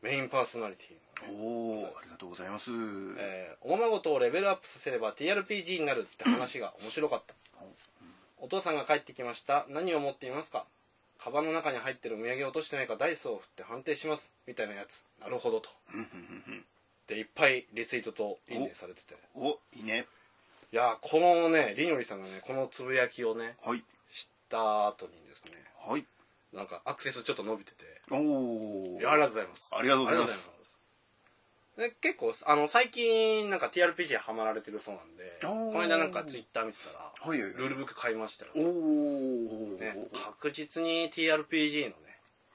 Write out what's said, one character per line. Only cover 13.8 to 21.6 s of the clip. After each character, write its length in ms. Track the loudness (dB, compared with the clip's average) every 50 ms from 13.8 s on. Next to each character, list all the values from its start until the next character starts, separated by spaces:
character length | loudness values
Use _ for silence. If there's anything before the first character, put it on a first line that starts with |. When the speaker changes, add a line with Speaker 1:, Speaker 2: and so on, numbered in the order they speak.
Speaker 1:
定 120 | -2 -2 -4
し 120 | -2 0
ま 100 | -4 -4
す」 160 | -4 -4 -16 _ _ _
み 80 | -14 -6
た 100 | -6 -6
い 40 | -6
な 60 | -6
や 120 | -10 -12
つ。 180 | -14 -16 -20 _ _ _ _
な 80 | -8 -6
る 100 | -6 -2
ほ 120 | 0 0
ど 100 | 0 0
と。 100 | -2 -6 -20 _ _ -12
Speaker 2:
う 40 | -10
ん、 0 |
う 20 | -10
ん、 20 |
う 480 | -10 -10 -12 -18 -16 -14 -16 -16 -14 -14
ん、 40 | -14
う 20 |
ん。 80 | -14 -16 _ _ _ _ _ _ _ _
Speaker 1:
で、 100 | -8 -8
い 60 | -8
っ 40 | -8 -10 _
ぱ 140 | 4 4 6
い 180 | 6 4 -2 _
リ 140 | -8 -8 -6
ツ 100 | -4 -4
イ 40 | -4
ー 20 |
ト 100 | -4 -6
と 260 | -4 -4 -4 -4 -4 -8 _ -10
い 60 | -6
い 40 | -4
ね 160 | -4 -6 -6 -12
さ 80 | -16
れ 80 | -16 -16
て 80 | -18
て。 140 | -20 -20 -20 -20 _ _ _
Speaker 2:
お、 140 | -4 -2 -2
お、 120 | -2 -2 _ _ -18
い 40 | -12
い 40 | -6
ね。 220 | -2 -2 -2 -2 -4 _ _ _ _ _ _ _ _ -20 -20 -20 _
Speaker 1:
い 40 | 2
や 180 | 4 4 4 2
ー、 20 | 0
こ 160 | -4 2 4 8
の 300 | 8 10 8 8 8 6
ね、 260 | 6 6